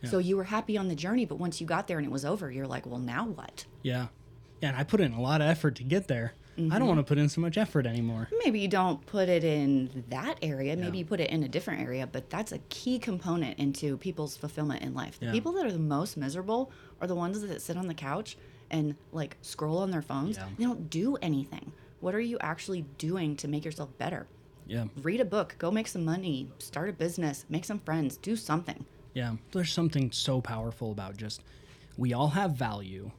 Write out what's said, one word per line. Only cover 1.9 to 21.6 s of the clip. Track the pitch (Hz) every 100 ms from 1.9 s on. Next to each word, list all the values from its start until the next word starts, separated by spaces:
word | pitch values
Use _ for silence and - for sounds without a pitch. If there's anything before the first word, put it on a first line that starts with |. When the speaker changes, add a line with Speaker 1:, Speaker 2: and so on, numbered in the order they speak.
| 165
Speaker 2:
and | 143
it |
was | 131
over, | 139 202 156
you're | 127 135
like, | 131 131
"Well, | 123
now | 123 123 233
what?" | 180 - - - -
Speaker 1:
Yeah. | 135 123 123 - - - - -
Yeah, | 147
and | 131
I |
put | 147 214
in | 156
a | 113
lot | 127 156
of | 151
effort | 160 151 117
to |
get | 123 175 190
there. | 120 113 - - -
I |
don't | 160
Speaker 2:
Mm-hmm. | 185 254
Speaker 1:
wanna | 160
put | 139 143
in | 147
so | -
much | 170 160
effort | 214 151 127
anymore. | 117 117 113 117 440
Speaker 2:
Maybe | 440 214
you | 196
don't | 190 185 156 -
put | 208 185
it | 175
in | 160 151 139 139 131 131 120
that | 127 233 -
area. | 160 135 135 165
Maybe | 175 180
Speaker 1:
Yeah. |
Speaker 2:
you | 160
put | 202
it | 156
in | 160
a | 139
different | 123 - 165
area, | 123 127 127
but | 131 -
that's | 165 220
a | - -
key | - - 254
component | 233 185 180 170 139 -
into | 139 139 147 135
people's | 190 165 151 -
fulfillment | 151 156 151 -
in | 131
life. | 131 - -
The | 120
Speaker 1:
Yeah. |
Speaker 2:
people | 220 277
that | 370 285
are |
the | 175
most | 156 143 180 -
miserable | 135 165 190 226 262 - - -
are | 180
the |
ones | 175 175 208
that | 208 165
sit | - 175
on | 185
the |
couch | 160 139 151 220 - - - -
and, | 160 151 143 -
like, | 160 143 -
scroll | - - 151 165
on | 196
their | 175
phones. | 143 139 156 208
Speaker 1:
Yeah. | 98 98
Speaker 2:
They |
don't | 240 240 156
do | 160 220 277
anything. | 180 139 139 -